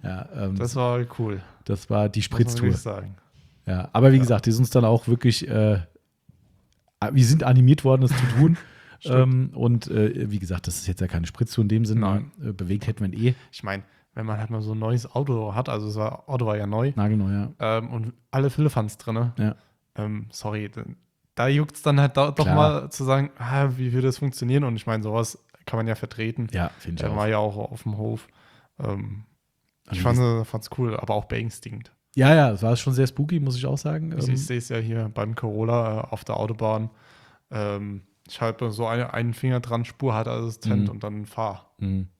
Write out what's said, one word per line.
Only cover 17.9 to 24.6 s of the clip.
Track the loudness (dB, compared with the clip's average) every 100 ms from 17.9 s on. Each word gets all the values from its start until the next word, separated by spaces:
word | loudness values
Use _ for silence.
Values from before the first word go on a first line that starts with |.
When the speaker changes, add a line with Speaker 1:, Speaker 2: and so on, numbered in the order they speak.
Speaker 2:
und | -6 -8 -10 _
alle | -2 0
Firlefanz | 2 0 0 -4 -8
drinne. | -6 -2 -2 0
Speaker 1:
Ja. | -2 -2 _ _ _ -8
Speaker 2:
Ähm, | -6 -6 -10
sorry, | -10 -8 -6 -8
d-, | -10 -14 -16 _ _ _ -2
da | 0
juckt's | 2 0 -4
dann | 2 4
halt | 4 4
do-, | 0
doch | 2 2
Speaker 1:
Klar. | 4
Speaker 2:
mal | 4 2 -6
zu | -6
sagen, | 0 0 0 -6
"Ah, | -4 0 0 0
wie | -2
würde | 0 0
das | 0
funktionieren?" | -4 -2 0 2